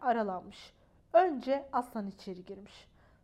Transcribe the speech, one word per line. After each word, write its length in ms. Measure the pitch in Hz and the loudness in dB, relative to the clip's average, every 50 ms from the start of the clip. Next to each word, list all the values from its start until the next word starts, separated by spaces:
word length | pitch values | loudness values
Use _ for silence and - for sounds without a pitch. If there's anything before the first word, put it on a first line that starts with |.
aralanmış. 760 | - 262 233 226 214 202 185 180 - 202 208 - - - - _ _ _ _ _ _ _ - | 0 0 2 2 2 0 -2 -6 -8 -12 -18 -18 -20 -20 -20 _ _ _ _ _ _ _ 6
Önce 560 | 330 370 370 294 247 - 254 269 277 277 277 - | 6 6 6 2 0 0 0 0 0 0 -2 -2
aslan 340 | 247 247 254 - 226 202 | -2 -2 -2 -6 -6 -6
içeri 380 | 196 190 - - 196 185 180 180 | -6 -10 -10 -12 -12 -12 -12 -12
girmiş. 440 | - 196 190 202 208 - - - - _ - - - - _ | -14 -14 -16 -16 -20 -20 -20 -20 -20 _ -20 -20 -20 -20 _